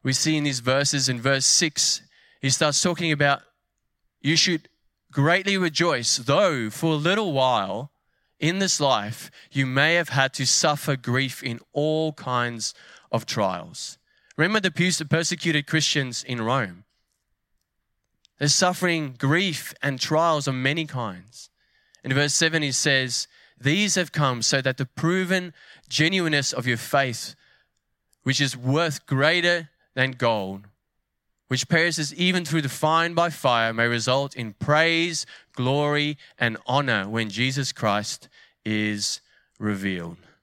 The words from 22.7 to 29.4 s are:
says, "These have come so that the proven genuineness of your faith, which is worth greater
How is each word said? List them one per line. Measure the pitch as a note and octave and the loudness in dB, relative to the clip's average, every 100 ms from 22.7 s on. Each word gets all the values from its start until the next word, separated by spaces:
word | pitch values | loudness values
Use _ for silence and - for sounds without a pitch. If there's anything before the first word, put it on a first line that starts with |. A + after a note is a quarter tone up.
says, | B2+ D#3 C3+ C3 A#2 - _ _ _ | 0 2 2 2 -4 -8 _ _ _
"These | B2 E3 G#3 F#3+ | 0 2 2 0
have | E3+ | 0
come | D3+ C#3+ A#2+ | 0 0 2
so | A2 C#3 | 0 2
that | C3 B2+ | 0 -2
the | C3+ | -6
proven | - D#3+ F#3 F3+ F#3 F3+ - - - - | -2 0 0 0 -2 -4 -16 -20 -20 -6
genuineness | - D#3 F#3+ E3 D3 C3+ | 0 2 2 2 0 0
of | C#3 | -2
your | A#2+ A#2 | -2 -2
faith, | - C#3+ C3+ A2+ - - _ _ _ _ _ _ _ _ | 0 0 0 -4 -10 -16 _ _ _ _ _ _ _ _
which | - C3 | -2 0
is | C#3 B2 | 0 -2
worth | B2 D3 E3+ C#3+ - | 0 0 0 -4 -4
greater | C3+ D3 F3 | 2 2 4